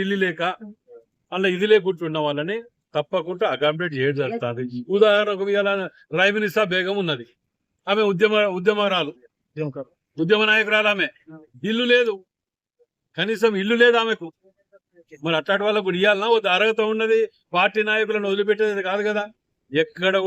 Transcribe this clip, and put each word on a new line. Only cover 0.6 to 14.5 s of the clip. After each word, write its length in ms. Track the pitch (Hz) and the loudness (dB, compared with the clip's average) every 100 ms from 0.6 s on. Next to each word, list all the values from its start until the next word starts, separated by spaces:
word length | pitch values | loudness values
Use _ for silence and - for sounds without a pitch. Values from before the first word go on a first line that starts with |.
| 214 208 _ - _ _ _ | -12 -20 _ -20 _ _ _
అందులో 180 | 180 190 180 | -4 -2 0
ఇది 120 | 208 | 4
లేకుండా 320 | 214 180 170 165 | 4 4 -4 -4
ఉన్న 100 | 156 151 | -2 -2
వాళ్ళని 320 | 143 160 220 233 _ _ 151 | -2 -4 -8 -10 _ _ -6
తప్పకుండా 500 | 151 185 165 180 208 | -4 -4 -4 -4 -2
అకామిడేట్ 400 | 127 147 156 175 139 | 0 0 0 -4 -2
చేయడం 200 | 135 139 | -2 0
జరుగుతుంది. 420 | 143 233 120 120 123 123 123 202 | -4 -4 -6 -6 -8 -8 -4 4
ఉదాహరణకు 480 | 214 208 208 190 196 | 4 4 0 -2 -2
ఇవాళ 160 | 202 202 196 180 - _ 160 | 0 0 -2 -4 -10 _ 0
రైమినిసా 440 | 190 208 208 214 208 | 0 0 -2 0 0
బేగం 240 | 185 185 202 | 0 -2 -2
ఉన్నది, 220 | 175 135 117 _ _ _ _ _ - | -4 -4 -8 _ _ _ _ _ -4
ఆమె 160 | 208 208 | 0 0
ఉద్యమ, 320 | 180 214 214 208 185 | 2 2 4 0 0
ఉద్యమరాలు, 560 | 185 208 202 180 147 - _ _ _ 151 151 139 131 _ _ 147 | 0 2 0 0 -2 -8 _ _ _ -8 -8 -8 -14 _ _ -6
ఉద్యమ 240 | 165 214 214 | 2 2 4
నాయకురాలు. 380 | 214 214 214 214 | 2 2 2 2
ఆమె 140 | 196 156 - - 156 - 123 190 | 0 -2 -6 -20 -20 -20 -8 -4
ఇల్లు 140 | 226 247 | -2 2
లేదు, 200 | 247 240 196 185 _ _ _ _ _ _ _ _ - | 4 2 -2 -10 _ _ _ _ _ _ _ _ -6
కనీసం 340 | 190 214 226 196 | -4 0 0 0
ఇల్లు 160 | 196 233 | 0 4
లేదు 140 | 240 233 | 4 4
ఆమెకు. 260 | 226 214 165 - 190 | 0 -4 -8 -18 _